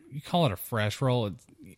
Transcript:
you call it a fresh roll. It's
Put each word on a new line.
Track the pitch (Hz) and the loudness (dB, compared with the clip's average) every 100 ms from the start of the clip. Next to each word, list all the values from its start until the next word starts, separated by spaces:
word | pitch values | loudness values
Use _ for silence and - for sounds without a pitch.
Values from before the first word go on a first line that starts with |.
| - | -14
you | 147 | -12
call | - 175 147 | -2 2 2
it | |
a | 95 | 0
fresh | - 113 104 - | -2 0 0 2
roll. | 131 123 107 | 2 2 0
It's | - - - - | -4 -16 -20 -20